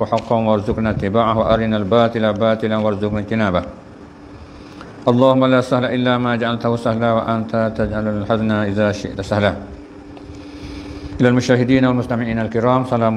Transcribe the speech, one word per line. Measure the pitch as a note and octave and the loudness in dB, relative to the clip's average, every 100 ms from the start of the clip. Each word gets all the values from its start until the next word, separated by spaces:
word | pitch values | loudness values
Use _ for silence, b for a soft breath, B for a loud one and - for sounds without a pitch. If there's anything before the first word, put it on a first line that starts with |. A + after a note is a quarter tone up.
| G#2+ | -2
حقا | A2+ - A#2 | -2 0 0
وارزقنا | A2 G#2+ G#2 A2+ A2 | 2 0 0 -2 -2
اتباعه، | G2+ G2+ A2+ A2+ | 0 0 2 2
وأرنا | A2+ G2+ A2+ A2+ G#2+ | 2 2 2 2 -2
الباطل | F#2+ A#2 A#2 A#2 A2 | 2 4 4 2 0
باطلا | G2+ A2+ A2 A2+ A2 | 2 0 0 0 0
وارزقنا | G#2+ G2 G#2 G#2+ G2+ | 0 0 -2 -2 -2
اجتنابه. | A2 G#2 F2+ - - - - - - - B B B B B B - B2+ | 0 2 0 -2 -14 -20 -20 -20 -20 -20 B B B B B B -4 2
اللهم | A#2+ C3 C3 C3 | 4 6 6 4
لا | B2+ A#2+ | 2 2
سهل | B2 B2 B2 | 0 0 0
إلا | B2 B2 | 0 2
ما | B2 A#2 | 0 0
جعلته | A#2 A2+ A#2 A#2 | -2 -2 -2 0
سهلا، | A#2+ A2+ A#2 | 0 0 2
وأنت | A2+ - A2+ A2 A#2 A2 | 2 0 -2 -2 -2 -2
تجعل | A2 G#2+ G#2+ G#2+ G#2 | -2 -2 -2 -2 -4
الحزن | G2+ A2 A2 G#2+ G#2 | 0 0 2 0 0
إذا | G2+ G#2 | 2 0
شئت | G2 - G2 | 0 -6 -8
سهلا. | G2 G2+ G2+ D#2+ - - - - - - B B B B B B B B B - | -2 2 2 0 -10 -16 -18 -20 -18 -18 B B B B B B B B B 0
إلى | B2 | 2
المشاهدين | B2 B2 B2 B2 C3 | 4 4 2 4 4
والمستمعين | B2+ B2 A2+ A#2 A#2 A2+ | 4 0 -2 -2 -2 -2
الكرام، | A2 A#2 A#2+ C3 C3 | -2 0 2 2 2
سلام | A#2+ A2+ | 2 2